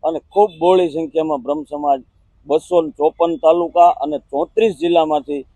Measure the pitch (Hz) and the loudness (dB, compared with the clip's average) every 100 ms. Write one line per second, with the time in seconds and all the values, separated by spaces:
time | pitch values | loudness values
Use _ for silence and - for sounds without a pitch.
0 | 151 160 _ 190 208 160 170 185 175 147 | -4 -6 _ 0 0 2 2 2 2 -4
1 | 160 160 156 143 120 147 143 147 147 139 | -4 -4 -2 -4 -4 -8 -8 -6 -2 -2
2 | - _ _ _ - 151 - 175 160 - | -4 _ _ _ -4 -4 0 -2 -2 -2
3 | 151 - 170 160 156 170 170 175 175 - | -2 0 -2 2 2 2 0 4 4 4
4 | 147 143 _ 139 170 - 220 175 170 170 | -6 -8 _ -6 -4 0 0 -2 0 0
5 | 156 151 139 143 131 | 2 -2 -4 -10 -10